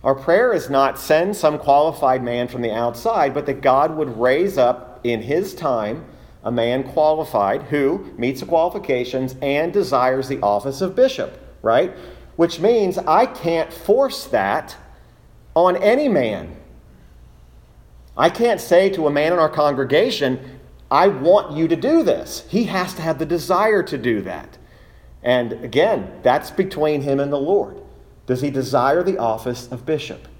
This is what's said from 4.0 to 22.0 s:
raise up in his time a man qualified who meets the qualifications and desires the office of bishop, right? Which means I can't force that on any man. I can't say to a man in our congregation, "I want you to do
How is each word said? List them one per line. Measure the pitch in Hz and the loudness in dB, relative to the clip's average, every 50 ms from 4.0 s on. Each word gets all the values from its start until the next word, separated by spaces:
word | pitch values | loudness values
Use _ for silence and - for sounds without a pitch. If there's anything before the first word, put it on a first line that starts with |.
| 151 135 113 107 | -4 -4 -2 0
raise | 123 127 135 156 185 196 185 139 | 2 2 4 2 0 0 2 2
up | 123 123 127 - - - - - - | 2 2 2 -2 -8 -18 -20 -6 -4
in | 120 117 110 104 | -2 -2 -2 -2
his | 113 147 170 202 202 - | -2 -2 -2 -2 -4 -10
time | - 160 143 127 113 107 104 120 160 160 - - - - - - - - | -6 -4 -2 -2 -2 -2 -4 -6 -8 -12 -18 -20 -20 -20 -20 -20 -10 -6
a | 107 | -4
man | 120 120 117 117 123 131 135 | -2 0 0 0 0 -2 -4
qualified | 139 - 160 151 156 156 156 156 - - 110 101 98 110 139 - | -2 0 2 2 2 2 0 -4 -2 0 2 2 2 0 -2 -4
who | - 147 147 139 135 170 202 - - - | -2 -2 0 2 0 0 -2 -6 -12 -8
meets | - 120 127 135 131 | -4 -4 -4 -4 -4
the | - | -4
qualifications | - 170 160 165 175 175 208 - - 135 123 123 120 - 131 131 127 131 - | 0 2 2 2 0 -2 -6 -4 -2 -2 -2 -2 -4 -4 -6 -6 -6 -8 -6
and | 147 139 139 147 160 175 185 | -4 -2 0 0 -2 0 0
desires | 202 190 - 139 127 127 131 131 135 131 | -2 0 2 2 2 2 2 0 0 -4
the | 131 139 - | -6 -6 -2
office | - 104 101 101 - 139 135 - | 0 0 0 0 -2 -4 -6 -4
of | 190 185 190 | -6 -4 2
bishop, | 247 254 262 - - 95 - - - - - - - - | 2 2 2 2 -4 -8 -8 -10 -18 -20 -20 -20 -4 -2
right? | 110 113 127 175 190 - - - - - - - - - | 2 2 2 2 0 -4 -12 -18 -18 -20 -20 -20 -16 0
Which | - 170 170 - 151 | 0 0 0 0 0
means | 170 214 240 226 202 185 190 190 | 0 2 2 2 2 0 -2 -2
I | - 156 156 202 254 | 0 2 4 4 4
can't | 254 - - - 170 170 165 156 - - | 2 -2 -6 -4 -2 -2 -2 -2 -4 -8
force | - - - 214 254 277 262 - - - | -10 0 2 2 2 2 0 -2 -10 -8
that | - - 110 95 98 107 156 151 - - - - - - - - - - _ _ - - - - - - | -2 -2 0 0 0 -2 -2 -4 -8 -20 -20 -20 -20 -20 -20 -20 -20 -20 _ _ -20 -20 -20 -20 -2 2
on | 160 175 180 175 | 4 4 4 4
any | - - 208 240 277 302 | 4 2 2 4 4 2
man. | 277 196 147 123 110 104 87 80 82 - - - - - - _ - - - - - - - - - - - - - - - - _ - - - - - - - - - | 2 2 2 0 0 -2 -6 -8 -12 -16 -18 -20 -20 -20 -20 _ -20 -20 -20 -20 -20 -20 -20 -20 -20 -20 -20 -20 -20 -20 -20 -20 _ -20 -20 -20 -20 -20 -20 -20 -16 -4
I | - 143 175 | 0 0 0
can't | - - 233 240 214 - | 2 2 0 0 0 -2
say | - - 170 175 196 196 | 0 4 4 6 6 4
to | 190 170 156 | 0 0 0
a | 147 | 0
man | 147 143 151 160 | 2 2 2 2
in | 180 175 | 2 2
our | 156 | 2
congregation, | 151 - 156 147 147 143 127 135 - 135 156 214 262 - - 143 127 131 131 - - - - - - - - - - | 2 2 2 0 2 2 0 -2 2 2 2 2 2 0 -2 -2 -2 -2 -4 -8 -16 -20 -20 -20 -20 -20 -20 -6 0
"I | 131 147 180 | 2 4 4
want | 196 165 131 135 165 190 208 - - 147 | 4 2 2 4 4 4 4 4 0 -2
you | 151 165 160 | -2 0 0
to | 165 | 0
do | - - 254 320 330 | 0 2 2 2 4